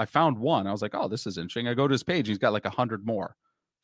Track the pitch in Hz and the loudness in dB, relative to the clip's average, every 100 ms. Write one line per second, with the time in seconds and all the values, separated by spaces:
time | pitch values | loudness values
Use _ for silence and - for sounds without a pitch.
0 | 110 147 165 113 127 151 98 101 104 - | 0 4 4 2 2 2 0 -2 -2 -2
1 | - 110 110 87 85 120 120 120 139 131 | -4 -4 -6 -6 -6 -4 -2 2 2 2
2 | - 180 110 104 120 104 98 - 123 107 | 2 -2 0 2 2 2 -2 0 -2 -2
3 | 104 110 87 - _ _ _ _ | -4 -4 -4 -10 _ _ _ _